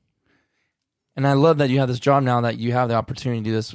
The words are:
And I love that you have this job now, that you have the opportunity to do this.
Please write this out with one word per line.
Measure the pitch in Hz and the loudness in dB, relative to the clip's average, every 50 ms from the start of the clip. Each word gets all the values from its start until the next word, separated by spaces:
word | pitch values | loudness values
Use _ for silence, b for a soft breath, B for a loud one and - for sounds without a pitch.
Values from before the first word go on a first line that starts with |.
| _ _ _ _ _ _ _ _ _ _ _ _ _ _ _ _ _ _ _ _ _ _ _ | _ _ _ _ _ _ _ _ _ _ _ _ _ _ _ _ _ _ _ _ _ _ _
And | - 135 | -2 0
I | 139 139 | 2 2
love | 139 143 165 160 | 4 4 4 4
that | 147 147 127 | 4 2 2
you | 127 139 | 2 0
have | 135 | 0
this | 123 123 117 | 0 -2 -2
job | - 139 139 139 135 | 0 2 2 2 2
now, | 127 120 120 | 2 0 0
that | 120 117 113 | 0 -2 -4
you | 117 113 120 120 | -4 -4 -2 -2
have | 127 127 117 | 0 0 0
the | 117 | 0
opportunity | 113 107 - - - - 131 120 113 | -2 -2 -4 -8 -8 -6 -6 -4 -4
to | 107 | -4
do | 110 | -2
this. | 110 110 107 - | -2 -4 -4 -6